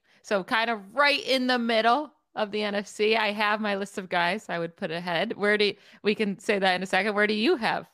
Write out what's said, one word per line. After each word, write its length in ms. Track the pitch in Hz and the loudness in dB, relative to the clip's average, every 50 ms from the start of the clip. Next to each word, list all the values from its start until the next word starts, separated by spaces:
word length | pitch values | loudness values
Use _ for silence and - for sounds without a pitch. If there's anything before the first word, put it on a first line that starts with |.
| _ _ _ _ | _ _ _ _
So 220 | - - 214 196 180 | -6 -2 -2 -2 0
kind 260 | - 254 220 226 233 | 0 0 0 0 0
of 100 | 233 208 196 196 208 | -2 -4 -6 -6 0
right 320 | 262 285 285 285 269 - | 2 2 4 2 2 0
in 220 | - 262 269 254 | 0 0 0 2
the 100 | 254 254 | 0 0
middle 560 | 247 233 233 233 220 220 233 240 285 302 262 - _ _ _ - | 0 0 0 2 2 4 4 2 2 0 -4 -12 _ _ _ -6
of 160 | - 214 202 | -6 -4 -4
the 100 | 208 214 | -4 -4
N 140 | 208 208 202 | -4 -2 -2
F 100 | 202 202 | -4 -6
C. 300 | - - - 208 214 220 | -6 -4 0 0 2 2
I 160 | 226 214 208 | 2 0 0
have 280 | 208 214 214 208 214 214 | 0 0 0 0 0 0
my 160 | 220 208 202 | 0 -2 -2
list 220 | 196 202 196 - | -2 -4 -6 -8
of 120 | 214 185 180 | -10 -6 -2
guys 360 | 185 175 170 170 185 214 - | 0 2 2 2 0 -2 -6
I 120 | - 175 170 | -6 -6 -4
would 160 | 170 170 170 | -4 -6 -8
put 140 | - 208 165 | -8 -8 -6
ahead. 420 | 156 170 175 180 170 160 190 233 - | -6 -6 -4 -2 -2 -2 -2 -2 -2
Where 220 | - 202 208 208 | 0 2 2 2
do 80 | 208 208 | 4 2
you, 80 | 202 - - - - - - - | 0 -2 -4 -12 -20 -14 -6 -2
we 100 | 202 220 | -2 0
can 240 | - 220 208 190 | 0 -2 -4 -4
say 220 | - - - 214 196 | -4 -2 -2 0 2
that 160 | 185 190 180 | 2 2 2
in 80 | 180 185 | 0 0
a 20 | |
second. 300 | 190 - 185 190 220 202 | 0 0 0 0 2 2
Where 100 | 208 208 | 2 2
do 80 | 208 214 | 2 2
you 220 | 214 220 320 370 | 2 2 2 2
have 340 | 254 226 175 156 170 170 - | 2 0 0 -2 -2 -4 -8